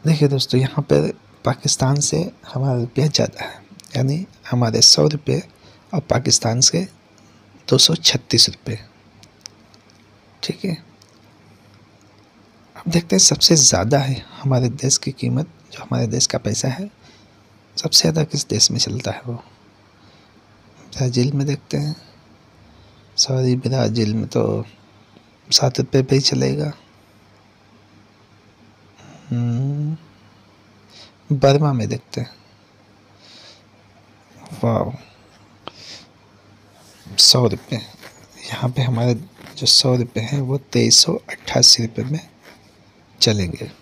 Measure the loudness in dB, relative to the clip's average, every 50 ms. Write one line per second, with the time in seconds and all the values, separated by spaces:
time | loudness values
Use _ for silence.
0 | 2 2 2 4 2 2 2 0 -2 0 0 0 0 0 -2 -4 0 2 2 2
1 | 2 0 -4 -8 _ -20 -20 _ -4 -4 -4 -2 -2 -4 -2 0 0 0 2 0
2 | 0 -2 -2 -2 -4 -6 -10 _ -20 -10 -6 -4 -2 -2 -2 -2 -4 -4 -2 0
3 | 0 2 2 0 -2 -2 -4 -12 -14 -14 -14 -18 -20 _ -20 -20 -20 -8 -4 -2
4 | 0 0 -2 -4 -6 -10 -16 -20 -8 -4 -2 0 0 0 2 4 4 4 6 6
5 | 4 2 2 0 -2 -2 -2 -2 -4 -8 _ _ -20 -20 -20 -20 _ _ -6 -6
6 | 0 0 0 0 2 0 0 0 0 0 0 2 2 2 2 0 -4 -4 -12 _
7 | _ _ _ -20 -20 -20 -20 -20 _ _ _ -18 _ 2 4 4 4 2 2 2
8 | 0 -2 -2 -2 -4 _ 2 2 2 2 0 -10 _ -10 -10 -10 -12 -20 _ _
9 | _ -20 _ -20 -20 -20 _ _ _ -20 -20 -20 -20 _ -20 -20 _ _ -20 -20
10 | _ _ _ _ _ _ _ _ -10 -10 -10 -8 -8 -8 -8 -8 -12 -20 -20 _
11 | -20 _ _ -20 _ -20 _ _ _ -20 -20 _ _ -20 -20 -20 -20 _ _ _
12 | _ _ _ _ _ _ _ -20 -20 _ _ _ _ _ _ -10 -8 -2 -2 -2
13 | 0 2 2 4 4 4 4 4 4 4 4 6 6 4 4 2 2 2 2 2
14 | 2 0 -4 -6 -8 -16 -20 -6 -2 0 0 2 0 0 -2 -2 -2 0 0 0
15 | -2 -6 -8 -4 -4 -2 -2 -2 -4 -6 -12 -20 _ _ -18 -18 -8 -4 -2 -2
16 | -2 -2 0 -2 -2 -2 -2 -4 -4 -4 -4 -2 -4 -4 -4 -6 -10 -14 _ _
17 | -20 -20 -20 _ -20 _ _ _ _ _ _ _ _ _ _ -6 -2 2 2 4
18 | 4 4 0 0 -2 -2 -4 -8 -4 -4 0 0 0 0 0 -2 -4 -4 -4 -6
19 | -6 -8 -10 -10 -10 -12 -12 -12 -14 -20 -20 _ _ -20 _ _ _ _ _ _
20 | -20 -20 -20 -20 _ _ _ -20 _ _ _ _ _ -20 _ -20 -20 -18 -6 -4
21 | -4 0 0 0 0 0 0 -2 -2 -2 -4 -6 -6 _ -6 -4 -4 -6 -8 -10
22 | -16 -20 -20 -20 _ -20 -20 _ _ _ _ _ -20 -20 -20 -20 -20 -20 -20 -20
23 | -20 -10 -4 -4 -2 0 0 0 2 0 0 0 -2 -2 0 0 0 0 0 0
24 | 0 0 0 -4 -4 -2 -2 -2 0 0 -2 -4 -6 -10 -14 _ -20 _ _ -20
25 | -20 _ _ -20 _ _ _ _ _ -2 0 0 0 0 -2 -2 -4 0 0 0
26 | 2 2 0 2 2 0 0 0 -2 -2 -2 -4 -6 -6 -8 -12 -20 _ _ _
27 | _ _ _ _ _ _ _ _ _ _ _ _ _ _ _ -20 _ _ -20 -20
28 | -20 _ _ _ _ _ _ _ _ -20 _ _ -20 -20 _ _ _ -20 _ -20
29 | -20 -20 -20 -20 -10 -6 -4 -2 -2 -2 -2 -2 -2 -4 -4 -4 -6 -6 -6 -10
30 | -12 -20 -20 _ -20 -20 _ -20 _ _ _ _ _ _ _ -20 _ _ -20 -20
31 | -20 -20 _ _ _ -4 0 4 4 4 4 4 2 2 0 0 -2 -4 -4 -8
32 | -8 _ -10 -10 -10 -10 -14 _ _ _ _ _ _ _ _ _ _ _ _ _
33 | _ _ _ _ -20 -20 -20 -20 -20 -20 -20 -20 _ _ _ _ _ _ _ -20
34 | _ _ _ _ _ _ -20 -20 -20 -20 -10 -4 -2 -2 0 -2 -2 -4 -8 -12
35 | -18 -20 -20 -20 -20 -20 _ -20 -20 _ -20 _ -20 -20 -20 -18 -20 -20 -20 -20
36 | -20 _ _ _ _ _ _ _ _ -20 -20 _ _ -20 _ -20 -20 -20 -20 -20
37 | -20 -8 0 4 4 4 6 4 4 2 0 -2 -8 -8 -10 -10 -10 -14 -20 -20
38 | -20 -20 -20 -20 -20 _ -20 -18 -14 -12 -8 -4 -4 -4 -2 -2 -2 0 0 0
39 | 0 0 0 -2 -4 -14 -20 -20 -20 -20 -12 -4 0 2 2 2 4 2 0 0
40 | -2 -4 -4 -6 -6 -4 -4 -4 -2 -2 -4 -6 -6 _ 0 2 4 4 4 4
41 | 4 2 0 -6 -6 -12 -16 -14 -4 2 4 6 6 6 6 4 0 -4 -4 -6
42 | -6 -4 -6 -8 -8 -14 _ _ _ -20 -20 -20 _ -20 _ _ _ -20 _ _
43 | _ _ -2 0 2 2 2 0 -2 -4 -6 -10 -12 -14 -14 -20